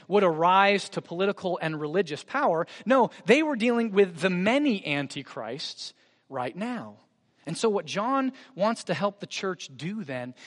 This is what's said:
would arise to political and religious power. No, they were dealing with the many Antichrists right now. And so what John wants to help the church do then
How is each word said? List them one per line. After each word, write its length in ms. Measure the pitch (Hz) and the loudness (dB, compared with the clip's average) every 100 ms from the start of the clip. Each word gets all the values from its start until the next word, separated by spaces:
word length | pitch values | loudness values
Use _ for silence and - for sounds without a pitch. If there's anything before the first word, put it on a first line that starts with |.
| - | 0
would 160 | 196 | 4
arise 640 | 185 156 170 190 196 202 - | 4 4 6 6 6 4 -2
to 120 | - | -10
political 560 | - 170 196 202 190 180 | -10 -2 -2 -2 -4 -4
and 180 | 165 156 | -4 -4
religious 460 | 151 165 175 147 | -2 -2 -2 -4
power. 420 | - 262 277 165 175 - - | -6 -2 0 0 -2 -6 2
No, 240 | 262 226 - - | 4 4 0 2
they 160 | 262 | 4
were 140 | 311 269 | 4 0
dealing 360 | 233 233 226 | 0 2 0
with 280 | 196 196 170 | 4 2 2
the 100 | 185 | 0
many 560 | 180 190 269 294 202 - | 2 2 2 2 0 -2
Antichrists 1080 | 143 139 - 131 - 110 135 - - - - _ _ _ | -4 -4 -10 -12 -10 -8 -8 -10 -12 -16 -18 _ _ _
right 260 | 135 123 175 | -6 -6 -6
now. 400 | 226 240 110 104 _ _ _ _ | -8 -8 -10 -16 _ _ _ _
And 140 | - 165 | -10 -2
so 100 | 233 | 0
what 180 | 202 156 | 0 -2
John 460 | 147 226 269 262 262 - | -4 -2 0 -2 -6 -20
wants 300 | - 202 226 | -2 -2 -2
to 100 | - | -4
help 240 | 160 202 202 | -2 -2 -4
the 80 | 170 | -12
church 420 | - 196 180 - 131 | -6 -6 -6 -12 -10
do 280 | 151 220 | -8 -8
then 300 | 147 127 123 123 | -8 -8 -10 -14